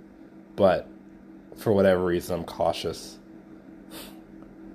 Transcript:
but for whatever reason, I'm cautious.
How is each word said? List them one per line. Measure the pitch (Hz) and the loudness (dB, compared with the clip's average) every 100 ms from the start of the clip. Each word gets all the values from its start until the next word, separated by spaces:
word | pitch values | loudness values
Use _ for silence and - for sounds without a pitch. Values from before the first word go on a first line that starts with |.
| - - - - - - | -20 -20 -20 -20 -12 2
but | 95 82 - - - - - - - - | 4 4 -2 -16 -20 -20 -20 -20 -20 -6
for | 123 | 0
whatever | 98 95 90 90 | 4 4 4 2
reason, | 87 87 85 | -2 -2 -6
I'm | 82 | -6
cautious. | - 85 85 82 78 - - - - - - - - - - - - - - - - - | -2 -2 -2 -6 -8 -14 -20 -20 -20 -20 -20 -20 -20 -20 -18 -18 -20 -20 -20 -20 -20 -20